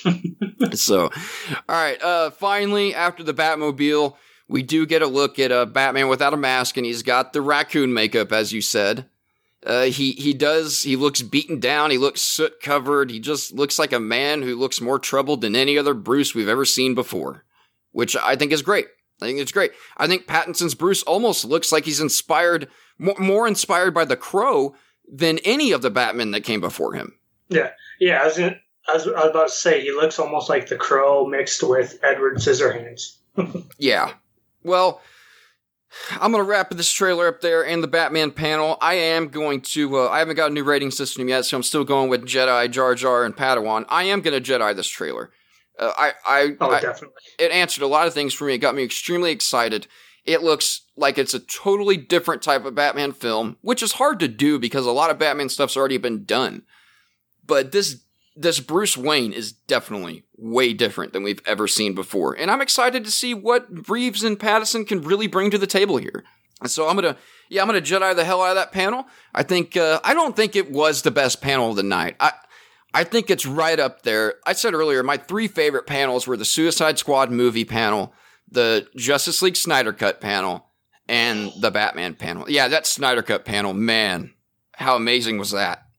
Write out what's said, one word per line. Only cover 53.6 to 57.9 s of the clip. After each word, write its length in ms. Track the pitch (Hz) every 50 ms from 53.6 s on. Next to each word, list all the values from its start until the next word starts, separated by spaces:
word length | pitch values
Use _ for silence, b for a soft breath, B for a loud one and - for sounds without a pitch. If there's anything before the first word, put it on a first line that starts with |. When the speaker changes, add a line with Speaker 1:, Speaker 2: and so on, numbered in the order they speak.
Speaker 2:
which 220 | - 208 247 240 226
is 100 | 202 -
hard 260 | - 262 294 294 185
to 60 | 170
do 300 | 127 110 113 139 147 151
because 280 | 135 117 113 139 139 127
a 60 | 120
lot 200 | 120 139 160 165
of 80 | 151 131
Batman 300 | 156 147 139 147 139 131
stuff's 260 | - - 143 123 -
already 200 | 135 135 135 135
been 260 | 120 113 123 113 104 101
done. 400 | - 104 123 131 98 - - b b b b b b b b b b b b _ _ _ _ _
But 260 | - 151 139 135 135 190
this, 280 | 202 196 156